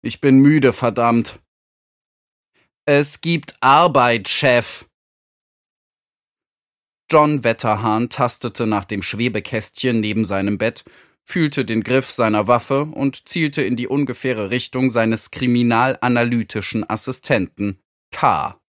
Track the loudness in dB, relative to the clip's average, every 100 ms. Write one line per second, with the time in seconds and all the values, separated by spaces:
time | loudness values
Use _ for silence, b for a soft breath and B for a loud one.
0 | -10 -2 4 6 6 4 2 2 -2 0
1 | 0 0 -2 -10 _ _ _ _ _ _
2 | _ _ _ _ _ _ _ _ 2 2
3 | 2 -4 -2 -2 -4 -2 4 6 6 4
4 | 2 2 2 2 4 2 0 -12 -18 _
5 | _ _ _ _ _ _ _ _ _ _
6 | _ _ _ _ _ _ _ _ _ _
7 | _ 4 4 2 0 -2 -2 -2 0 -2
8 | -2 -2 -4 -2 -10 -4 -2 -2 -4 -6
9 | -6 -4 -4 -4 -6 -6 -6 -6 -2 0
10 | -2 -2 -2 -2 -2 -2 -4 -4 -20 b
11 | b b _ -2 0 0 -2 -2 0 -2
12 | 0 -2 0 2 2 2 2 -2 -2 -4
13 | -4 -4 -8 -2 -2 -2 -4 -4 -2 -2
14 | -4 -4 -4 -4 -2 -4 -4 -2 0 2
15 | 0 0 -6 -4 0 2 2 2 0 0
16 | 0 2 2 0 -2 -6 -6 -6 -4 -6
17 | -4 -8 -2 0 0 -6 -8 -8 _ _
18 | _ -2 0 0 -4 -10 _